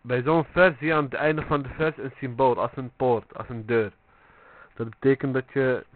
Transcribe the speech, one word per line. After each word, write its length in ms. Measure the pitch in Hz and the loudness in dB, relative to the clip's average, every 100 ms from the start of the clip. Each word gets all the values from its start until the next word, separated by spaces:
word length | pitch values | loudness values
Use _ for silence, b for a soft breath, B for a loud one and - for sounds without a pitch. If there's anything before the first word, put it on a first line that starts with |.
bij 200 | 120 123 | -2 -2
zo'n 240 | 127 165 147 | 2 0 0
vers 260 | 175 180 139 | 4 4 4
zie 100 | 151 | 0
je 60 | |
aan 100 | 156 | 0
het 100 | 139 | -2
einde 280 | - 151 156 | -2 -2 -2
van 200 | - 147 | -2 -4
de 80 | 135 | -4
vers 280 | - 156 156 | -4 -4 -4
een 140 | 135 - | -12 -8
symbool, 440 | 131 120 131 117 | -8 2 2 2
als 120 | 120 - | -2 -4
een 160 | 127 _ | -12 _
poort, 420 | 127 117 - - | 0 0 -2 -14
als 120 | 104 | -10
een 160 | 117 110 | -10 0
deur. 260 | 117 104 _ _ B B B B B B | 0 0 _ _ B B B B B B
Dat 160 | - 113 | -10 -10
betekent 440 | - 135 135 139 | 0 2 2 0
dat 180 | 131 127 | -2 -2
je 320 | 139 131 120 - | -2 0 0 -6